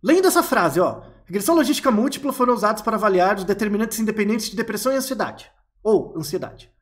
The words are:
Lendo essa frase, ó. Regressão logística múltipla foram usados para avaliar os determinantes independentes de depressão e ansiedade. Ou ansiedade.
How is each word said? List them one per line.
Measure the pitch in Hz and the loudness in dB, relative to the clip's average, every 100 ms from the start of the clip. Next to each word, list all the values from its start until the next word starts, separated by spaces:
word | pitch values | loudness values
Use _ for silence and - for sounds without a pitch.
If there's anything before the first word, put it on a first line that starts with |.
Lendo | 196 339 381 | 4 4 4
essa | 339 | 2
frase, | 330 240 175 147 | 2 2 2 2
ó. | 160 107 - - _ | 0 -2 -16 -20 _
Regressão | 185 196 | -4 2
logística | 330 269 294 269 | 2 2 0 2
múltipla | 214 262 - 285 | 2 0 -2 -6
foram | - 247 | 0 2
usados | 233 208 220 | 2 0 -2
para | - 220 | -4 0
avaliar | 208 185 185 202 | 2 4 2 0
os | |
determinantes | 185 202 214 202 220 226 | -2 -2 0 -2 -2 -2
independentes | 220 214 208 233 - | -4 0 0 -2 -4
de | 196 | -6
depressão | 220 208 254 | -6 -4 -2
e | 269 | -2
ansiedade. | 262 240 151 - - _ _ _ | -4 -6 -6 -8 -20 _ _ _
Ou | 208 202 - 160 | 0 0 0 -8
ansiedade. | - 180 123 - - _ | -6 -6 -8 -14 -20 _